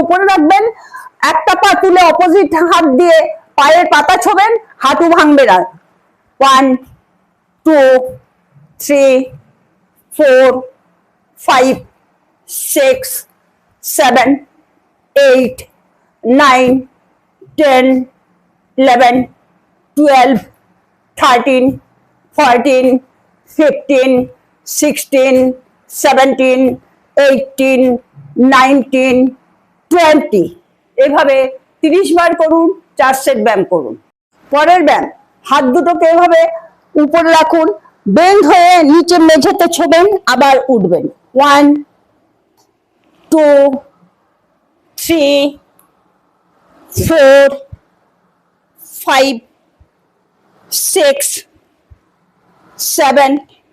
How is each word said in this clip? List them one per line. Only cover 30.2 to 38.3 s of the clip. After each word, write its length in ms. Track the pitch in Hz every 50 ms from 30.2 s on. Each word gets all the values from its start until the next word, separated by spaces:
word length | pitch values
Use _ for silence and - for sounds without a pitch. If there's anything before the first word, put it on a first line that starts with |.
| - - 220 190 170 180 - - _ _ _ _ _ _ _ -
এভাবে 380 | 269 285 285 320 302 277 269 269 262 262 262 - _ _ _ _
তিরিশ 280 | - 311 302 370 392 277 330 349
বার 120 | 339 339 330 -
করুন, 240 | 320 311 320 330 330 339 381 - _ _ _ -
চার 160 | 269 262 262 262 -
সেট 140 | 285 262 220 214
ব্যায়াম 160 | 233 214 196 180 -
করুন। 220 | 185 165 135 110 113 - _ _ _ _ _ _ _ _ _ _
পরের 300 | 277 285 311 320 359 370 311 269
ব্যায়াম, 180 | 240 190 - - - _ _ _ _ _ _
হাত 180 | - 269 294 269 254 247
দুটোকে 320 | 349 277 330 349 320 339 320 330
এভাবে 260 | 339 349 339 330 330 330 330 - - - - _ _ _ _ - 311
উপরে 280 | 294 285 311 339 330 330 330 320
রাখুন, 280 | 311 320 339 330 320 370 415 - - _ _ _ _ 202 190
বেন্ড 260 | 285 339 370